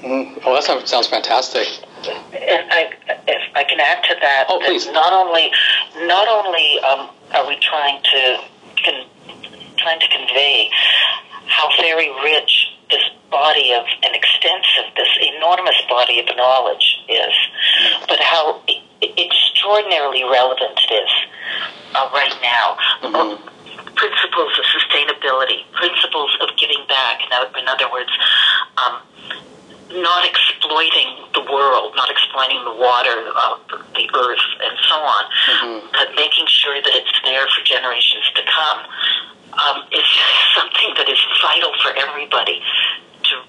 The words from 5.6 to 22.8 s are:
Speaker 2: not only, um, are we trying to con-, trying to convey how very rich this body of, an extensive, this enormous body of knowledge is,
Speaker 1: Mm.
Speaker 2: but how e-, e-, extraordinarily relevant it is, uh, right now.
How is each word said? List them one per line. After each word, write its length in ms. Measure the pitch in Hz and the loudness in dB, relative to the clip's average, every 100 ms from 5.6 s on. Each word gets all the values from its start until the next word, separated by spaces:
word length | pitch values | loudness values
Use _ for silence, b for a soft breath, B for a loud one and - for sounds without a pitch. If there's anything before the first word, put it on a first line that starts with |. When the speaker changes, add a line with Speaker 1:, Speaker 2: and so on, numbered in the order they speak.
| B B B 160 170 | B B B -6 0
Speaker 2:
not 200 | 180 220 | 2 4
only, 520 | 214 196 170 156 - | 2 0 0 2 2
um, 300 | 135 139 139 - - 156 | 2 0 -4 -16 -4 -2
are 100 | 135 | -2
we 100 | 143 | -2
trying 420 | - 156 143 139 | -2 0 -2 0
to 380 | - 139 135 127 - - - - - | 0 2 2 -2 -8 -20 -10 -4 -2
con-, 220 | - - - - - - - - - | -4 -10 -20 -20 -20 -20 -20 -10 -4
trying 220 | 165 165 | -2 0
to 80 | - | 0
convey 600 | - - 135 143 127 - B B B B B B B - | 0 0 0 2 2 0 B B B B B B B -4
how 200 | - 151 - | 0 2 2
very 300 | 170 165 156 135 | 2 2 -2 -2
rich 480 | 147 147 - - - - _ | 0 0 2 2 0 -4 _
this 140 | - - - _ | 0 0 -4 _
body 440 | 147 151 151 131 | 2 2 4 2
of, 100 | 120 117 - | 0 0 -2
an 120 | - - | -2 0
extensive, 720 | - - - 180 - - - - | 2 2 2 2 2 0 -2 -2
this 140 | - - - 147 | 0 2 0 0
enormous 400 | 160 180 180 - - | 0 2 2 0 0
body 300 | 123 123 120 | 0 2 2
of 80 | 120 120 | -2 0
knowledge 640 | 123 131 117 - - - - | 4 4 2 2 2 0 -2
is, 240 | 151 - - - B B B | -2 0 0 -2 B B B
Speaker 1:
Mm. 240 | B B - | B B -2
Speaker 2:
but 120 | - | 0
how 400 | 160 165 156 - - | 2 2 0 -2 -4
e-, 120 | - - _ | -4 -6 _
e-, 120 | 202 - | -4 -2
extraordinarily 1040 | 175 - - - 196 208 202 170 143 131 | 0 2 2 0 2 2 2 0 0 -2
relevant 560 | 127 131 127 127 127 - 113 | 2 2 2 0 -4 0 0
it 40 | 110 | 0
is, 160 | - - - B B B B B - 147 | 0 -2 -2 B B B B B -8 -4
uh, 140 | 131 | -2
right 220 | 139 139 - | 0 -2 -2
now. 360 | 123 120 110 - | 0 2 2 0